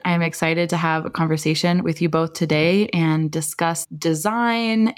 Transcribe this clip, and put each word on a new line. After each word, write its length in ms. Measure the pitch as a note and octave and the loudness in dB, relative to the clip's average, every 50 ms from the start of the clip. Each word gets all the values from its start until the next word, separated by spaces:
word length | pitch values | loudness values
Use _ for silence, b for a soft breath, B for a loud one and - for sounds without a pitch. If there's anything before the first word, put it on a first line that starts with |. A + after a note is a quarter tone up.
| - | -2
I 80 | F3+ | 0
am 80 | F3 E3+ | 0 2
excited 480 | E3+ E3 - - E3+ D#3+ E3 E3+ F3 E3 | 0 -2 -2 -2 -2 0 2 0 0 0
to 80 | F3 | 0
have 300 | E3 E3+ D#3+ D#3+ D#3+ D#3+ | 0 0 0 0 -2 -2
a 40 | - | -4
conversation 720 | - - E3 D#3+ D#3+ D#3 - D#3 D#3 D#3 - F3 F3 F3+ | -2 -2 0 0 0 0 0 0 0 0 2 2 2 2
with 200 | - E3+ D#3 - | 0 0 -2 0
you 80 | E3+ E3 | 0 0
both 240 | D#3 D#3+ E3 D#3+ - | 2 0 0 -2 -2
today 540 | - E3+ D3+ D#3 D3+ D#3 E3+ F#3 G3+ G#3 - | -4 -2 0 2 2 2 4 4 2 2 0
and 420 | - E3+ E3 D#3+ D#3 D#3+ D#3+ D#3 | 0 0 2 2 2 2 0 -2
discuss 560 | D#3 D#3+ D#3 - - - E3+ E3 E3 - - | -2 -4 -6 -6 -4 -2 -2 -2 -2 -2 -6
design 1000 | - E3 D3+ - E3 D#3+ D#3 D#3+ G#3 A3 A#3 A#3+ A#3 A#3 A#3 A#3 A3+ A3 A3 A3 A3+ B3 | -10 -10 -4 -2 0 0 0 -2 -2 0 0 0 0 0 0 0 0 2 2 2 2 2